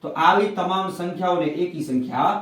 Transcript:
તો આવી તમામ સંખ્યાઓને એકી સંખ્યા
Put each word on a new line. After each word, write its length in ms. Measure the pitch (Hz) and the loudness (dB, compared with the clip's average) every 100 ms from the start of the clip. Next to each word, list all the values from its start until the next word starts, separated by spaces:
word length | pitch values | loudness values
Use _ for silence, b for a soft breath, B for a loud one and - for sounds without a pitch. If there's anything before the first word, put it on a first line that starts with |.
તો 120 | - - 180 | -8 2 4
આવી 260 | 196 208 - | 6 2 0
તમામ 280 | 180 190 185 - | -2 0 -2 -4
સંખ્યાઓને 480 | 175 - 180 175 151 151 | -6 -2 0 2 0 0
એકી 200 | 175 160 135 | -4 -4 -2
સંખ્યા 460 | 127 123 127 156 202 | -2 -2 0 0 0